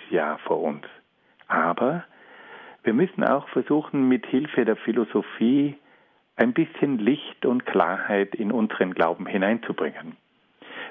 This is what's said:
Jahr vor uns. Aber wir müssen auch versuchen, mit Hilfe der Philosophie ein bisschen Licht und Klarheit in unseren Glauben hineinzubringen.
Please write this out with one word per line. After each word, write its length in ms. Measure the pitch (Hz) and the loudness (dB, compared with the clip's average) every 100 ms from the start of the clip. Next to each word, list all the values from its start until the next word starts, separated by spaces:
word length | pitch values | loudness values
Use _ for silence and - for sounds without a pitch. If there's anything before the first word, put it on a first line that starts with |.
| - | -4
Jahr 280 | 90 76 - | -2 -2 -4
vor 240 | - 80 | -2 -2
uns. 220 | 80 73 - - _ _ _ _ - | -2 -6 -12 -20 _ _ _ _ -4
Aber 560 | - 87 85 123 175 - _ - - - - - - | 0 0 0 0 -2 -6 _ -20 -20 -20 -20 -20 -4
wir 100 | - | 0
müssen 300 | 113 185 - | 2 2 2
auch 240 | - 139 - | 2 2 0
versuchen, 600 | 135 - 147 - 143 131 | -4 0 0 0 0 2
mit 180 | 127 - | 2 2
Hilfe 380 | 131 151 - | -2 0 0
der 120 | 110 107 | 0 0
Philosophie 1000 | - 117 107 110 - - 113 143 143 139 _ _ _ _ _ - | 0 0 0 -2 -2 0 2 4 2 -4 _ _ _ _ _ 0
ein 160 | 120 | 2
bisschen 460 | 120 160 - 143 127 | 2 -2 0 0 2
Licht 480 | 104 139 - - 127 | 2 0 -4 -4 0
und 180 | 123 | 0
Klarheit 680 | - 98 85 98 - 101 98 | 0 0 2 0 0 0 0
in 180 | - 104 | -2 2
unseren 400 | 120 110 - 92 | 2 2 0 -2
Glauben 340 | 87 82 85 90 | 2 0 0 -4
hineinzubringen. 880 | 101 98 113 - 98 78 - 82 80 _ _ _ _ - - - | 0 0 0 -4 -4 -6 -6 -14 -18 _ _ _ _ -20 -16 -10